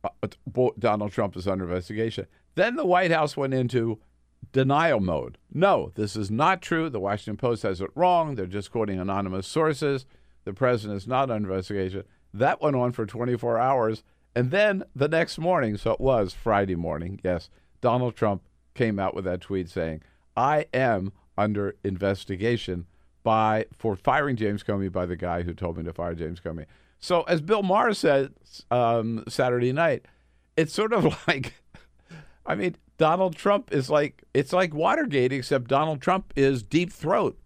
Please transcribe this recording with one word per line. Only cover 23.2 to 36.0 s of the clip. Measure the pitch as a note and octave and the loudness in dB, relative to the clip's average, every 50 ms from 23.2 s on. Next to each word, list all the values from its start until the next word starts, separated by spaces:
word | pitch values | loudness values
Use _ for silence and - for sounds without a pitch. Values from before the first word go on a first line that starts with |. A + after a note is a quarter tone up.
| _ | _
by, | A#2+ A2 A2 A2 A2 A2 A2 G#2+ - - | 2 4 4 4 4 2 0 -2 -4 -10
for | _ - A2+ G2+ | _ -4 -4 -4
firing | F#2 _ - B2+ D3+ C#3+ C#3+ B2+ | 0 _ 2 2 2 0 0 -2
James | G#2+ A2 G2+ G#2 G2+ - | 0 -2 -2 -2 -2 -4
Comey | - G#2 G2 G2 F#2+ | -4 -2 -2 -2 -2
by | F2+ F#2 F2+ | -2 -4 -4
the | F2 F2+ | -4 -4
guy | E2+ F2+ F2 E2+ F2 | -6 -4 -4 -4 -4
who | E2+ F2 E2 | -4 -6 -6
told | - G2 E2+ E2 | -6 -6 -6 -6
me | F2 D#2+ | -6 -10
to | E2 D#2+ | -10 -8
fire | - E2+ F2 E2+ | -6 -6 -6 -6
James | E2 E2 D#2 F2 F2 | -6 -8 -8 -8 -10
Comey." | _ F2 E2 E2 D#2 _ - _ _ _ _ _ | _ -10 -10 -10 -14 _ -20 _ _ _ _ _
So | - - F3+ E3+ - | -4 0 0 0 2
as | - F3 D#3+ | 0 -2 -2
Bill | D3 E3+ G#3+ G#3+ F#3+ | 0 0 0 0 2
Maher | F#3 F#3 G#3+ A#3 A#3 G3+ | 2 2 2 2 2 0
said, | - - D#3 C#3+ C#3 C3+ - - _ _ - - - - _ | 2 2 4 4 4 2 -2 -8 _ _ -20 -20 -20 -6 _
um, | A#2+ B2 A#2+ A#2 A#2 A#2 A2 A2+ A#2 A2 - | 0 2 2 2 2 2 0 -2 -6 -6 -8
Saturday | - - - C3 B2+ B2 B2 B2 B2+ B2+ | -6 -2 0 0 0 2 2 0 0 2
night, | D3 E3+ E3 C3 - _ - _ _ _ _ _ _ _ _ _ | 2 2 0 0 -2 _ -18 _ _ _ _ _ _ _ _ _
it's | - D#3+ D#3 | 0 0 0
sort | - - G#3+ A3 A#3 | 0 -2 0 2 2
of | G#3 D#3 D#3 - - - | 4 2 2 0 0 -2
<laughs> | |
like, | - E3 C#3 B2+ - - _ _ _ - - - _ _ _ _ _ E3+ D#3 D3+ - - _ _ | -2 -2 -2 -4 -10 -12 _ _ _ -20 -20 -20 _ _ _ _ _ -20 -20 -20 -20 -20 _ _
I | - - | -4 -4
mean, | G3+ G3 F3+ D#3+ _ _ _ _ | -2 -2 -4 -4 _ _ _ _
Donald | - D#3+ D#3 E3 F3+ F#3+ F#3 D#3+ | 2 4 4 4 2 0 -2 -2
Trump | - - G3+ G3+ G3+ - - - | 0 2 2 2 2 0 0 -2
is | C#3+ B2+ - | -2 0 4
like, | D#3 D3 D3+ C#3+ - - - _ _ | 2 2 2 0 -6 -14 -20 _ _
it's | C3 C#3 - F3+ | 0 2 2 2
like | F3+ F#3+ E3+ D3+ | 2 2 0 0
Watergate, | D3+ E3 F#3+ D4 D#4+ D4+ E3+ C#3+ C3+ B2 B2+ C3+ | 0 2 2 2 2 0 0 2 2 2 2 2
except | C#3 B2+ - C#3+ C3+ B2 | -2 0 0 0 0 2
Donald | A#2 C#3 C#3 D#3 D#3+ D#3 | 2 2 2 2 2 -2
Trump | C3+ | -2